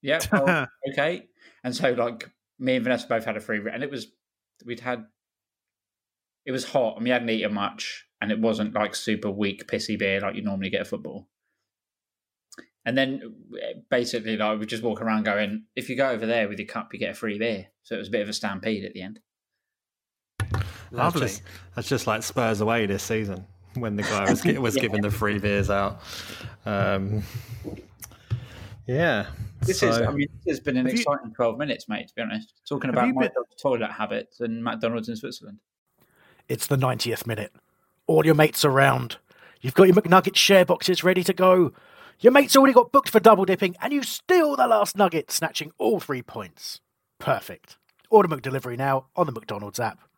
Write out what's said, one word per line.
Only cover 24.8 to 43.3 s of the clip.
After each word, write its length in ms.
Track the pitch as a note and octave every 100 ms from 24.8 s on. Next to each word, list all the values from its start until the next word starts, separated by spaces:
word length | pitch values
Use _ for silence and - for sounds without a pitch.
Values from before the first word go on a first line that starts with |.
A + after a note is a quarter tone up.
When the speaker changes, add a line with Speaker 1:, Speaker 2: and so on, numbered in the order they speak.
Speaker 3:
giving 200 | A#2+ G#2
the 80 | G2+
free 280 | G2+ G#2 G#2
beers 300 | G2+ G2+ G2+
out. 320 | G2 G2 G2+ - - - - - -
Um, 580 | A2 G2+ G2 G2 G2 G#2+ G2+ - - - - - - _ - - - - - - - - -
yeah. 400 | B2+ E3+ A2 G2 - - -
Speaker 1:
This 220 | - F#3+
is, 140 | G3+ A#2
Speaker 3:
So 80 | A#2
Speaker 1:
I 40 |
mean, 160 | C#3+ C#3+ -
this 120 | F3 C3+
has 40 |
been 180 | D3 B2+
an 80 | B2+
Speaker 2:
Have 80 |
you 60 | A#3
Speaker 1:
exciting 340 | D3+ C#3+ A2
twelve 240 | A2 A#2 A2+
minutes, 280 | D3 A#2+ -
mate, 220 | G#2 -
to 60 |
be 80 | -
honest. 320 | A2+ A2 A2 _ -
Talking 220 | D3 C3+
Speaker 2:
Have 60 |
Speaker 1:
about 140 | A#2+ B2
Speaker 2:
you 60 |
Speaker 1:
my 80 | C3
Speaker 2:
been 100 | B2+
Speaker 1:
dog's 260 | - A#2+ -
toilet 300 | C#3+ A#2+ G#2+
habits 500 | - G#3+ A2 - _
and 240 | A#2+ A2+
McDonald's 440 | A#2 A2 A#2 A#2 A2
in 60 | A2+
Switzerland. 420 | B2+ - G#2+ G#2 _ _ _ _ _ _ _ _ _
Speaker 4:
It's 180 | B2+ -
the 120 | C#3
ninetieth 480 | B2+ A#2 A#2+ A2 -
minute. 260 | G#2+ G#2 _ _ _ _ _ -
All 180 | D#3+
your 100 | D#3
mates 300 | D3+ D3+ -
around. 540 | D3+ C3+ C#3 B2+ B2 - _ - - _
You've 140 | -
got 100 | -
your 120 | F#3 F#3
McNugget 380 | E3+ F#3 F#3+ -
share 280 | - G3
boxes 400 | F3 F3+ - F3+
ready 180 | F3+ F#3
to 100 | F3
go. 380 | F3+ F#3 F#3 D#3+ - - - - _
Your 120 | A3+
mate's 240 | C4+ C#4+ C4+
already 160 | C4+
got 200 | B3+ A#3
booked 180 | C#4 -
for 100 | A3
double 240 | G#3